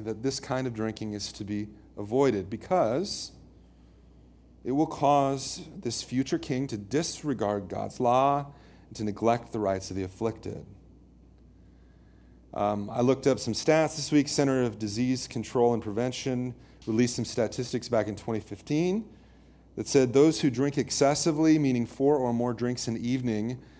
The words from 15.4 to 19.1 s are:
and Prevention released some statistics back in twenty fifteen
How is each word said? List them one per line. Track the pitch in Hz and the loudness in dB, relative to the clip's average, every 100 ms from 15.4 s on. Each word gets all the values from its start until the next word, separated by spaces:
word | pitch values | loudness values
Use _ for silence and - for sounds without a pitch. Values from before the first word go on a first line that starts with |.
| 107 127 120 | -2 4 4
and | 117 | 4
Prevention | 104 101 127 123 135 123 127 123 - - - | -2 -2 -2 -4 -4 -2 -4 -8 -18 -12 -2
released | 113 120 - | 2 2 2
some | |
statistics | 113 - 110 - 123 123 - | -4 0 -2 -2 -4 -4 0
back | 117 104 | 0 0
in | 98 | -4
twenty | - 110 | -4 -4
fifteen | - 101 - 151 180 208 220 | -6 -10 -4 0 0 -2 -4